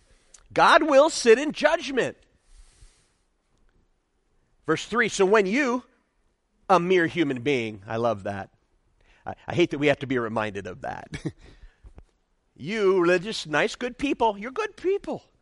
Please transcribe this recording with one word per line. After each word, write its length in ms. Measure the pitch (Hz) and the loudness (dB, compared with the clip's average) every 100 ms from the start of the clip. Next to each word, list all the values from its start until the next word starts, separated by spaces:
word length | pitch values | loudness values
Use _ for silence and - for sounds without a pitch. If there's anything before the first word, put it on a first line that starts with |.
| _ _ _ - _ | _ _ _ -20 _
God 300 | - 175 320 | 2 6 6
will 280 | 320 - 311 | 6 6 6
sit 280 | - 240 233 | 4 4 4
in 140 | 302 | 4
judgment. 640 | - 294 339 254 262 151 - _ _ _ - - _ - _ _ _ _ _ _ _ _ _ _ _ _ _ _ _ _ _ - | -2 0 0 -2 -4 -4 -6 _ _ _ -20 -20 _ -20 _ _ _ _ _ _ _ _ _ _ _ _ _ _ _ _ _ -4
Verse 180 | 156 - | -4 -2
three, 220 | 226 226 | -4 -2
"So 180 | - 190 | 0 2
when 200 | 220 190 | 4 2
you, 360 | 233 277 247 - _ _ _ _ _ _ _ - | 0 0 -2 -8 _ _ _ _ _ _ _ 0
a 120 | 185 | 0
mere 260 | 175 185 165 | 2 2 0
human 360 | 160 147 127 | 0 -2 -2
being," 400 | 120 135 113 107 101 | -2 -2 -4 -8 -8
I 100 | 113 | -4
love 280 | 117 107 | -2 -2
that. 260 | 98 101 95 _ _ _ _ _ _ _ - | -6 -10 -12 _ _ _ _ _ _ _ -16
I, 80 | - - | -14 -6
I 80 | |
hate 160 | - 170 | 0 0
that 80 | 147 | 0
we 100 | 147 | 0
have 100 | 139 | 0
to 60 | 127 | -2
be 120 | 127 | -4
reminded 480 | 113 113 107 98 92 | -2 -4 -4 -6 -12
of 140 | 90 | -12
that. 280 | 62 - - 156 | -12 -12 -12 -12
<laughs> 80 | - - - - - _ - - - _ _ _ _ _ | -12 -14 -20 -20 -20 _ -20 -20 -20 _ _ _ _ _
You 380 | 139 220 196 190 | -8 -2 2 2
religious, 460 | 170 180 196 208 160 | 2 2 0 -10 -4
nice, 280 | 151 202 | -2 -2
good 220 | - 247 247 | -4 -10 -6
people, 400 | 277 - 226 202 | -6 -2 -2 -2
you're 140 | 220 | -8
good 260 | 269 427 - | -8 -8 -6
people. 460 | 359 392 359 208 - _ | -4 -4 -6 -12 -14 _